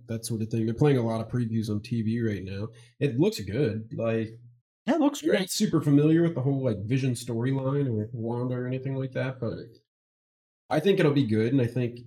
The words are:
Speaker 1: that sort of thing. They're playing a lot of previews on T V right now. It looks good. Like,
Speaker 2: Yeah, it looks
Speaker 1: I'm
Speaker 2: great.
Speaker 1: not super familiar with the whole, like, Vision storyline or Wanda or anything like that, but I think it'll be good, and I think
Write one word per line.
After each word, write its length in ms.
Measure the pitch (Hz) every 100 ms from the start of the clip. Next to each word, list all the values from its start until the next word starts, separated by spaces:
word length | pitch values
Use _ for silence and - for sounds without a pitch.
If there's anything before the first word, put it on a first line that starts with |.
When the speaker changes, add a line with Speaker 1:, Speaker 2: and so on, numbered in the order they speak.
| -
Speaker 1:
that 180 | 113 -
sort 160 | 113
of 80 | 110
thing. 160 | 113 113
They're 80 | 113
playing 220 | 147 139
a 80 | 113
lot 160 | 113
of 80 | 110
previews 400 | 123 117 113 107
on 120 | 107
T 200 | 107 117
V 200 | 110 117
right 220 | 113 101
now. 240 | 92 98 107 - - _
It 180 | 139 117
looks 200 | 185 214
good. 480 | 95 107 135 110 110
Like, 440 | 110 113 113 110 - - - _ _ -
Speaker 2:
Yeah, 100 | 320
it 40 |
looks 200 | 294 285
Speaker 1:
I'm 60 | 294
Speaker 2:
great. 100 | 196
Speaker 1:
not 80 | 190
super 320 | - 214 165
familiar 420 | 151 143 151 160
with 120 | 170 165
the 60 |
whole, 200 | 127 139
like, 140 | 131 98 104
Vision 260 | 135 131
storyline 760 | 120 120 113 127 135 131 143 139
or 200 | 110 107
Wanda 440 | 120 113 120 127 123
or 120 | 123
anything 280 | 131 135 135
like 160 | 131
that, 260 | 131 127 127
but 140 | 117 - - - _ _ _ _ _ _ _ _ _
I 120 | 151
think 180 | 175 190
it'll 140 | 156
be 120 | 135 113
good, 280 | 107 113
and 80 | 135
I 60 | 120
think 320 | - 123 120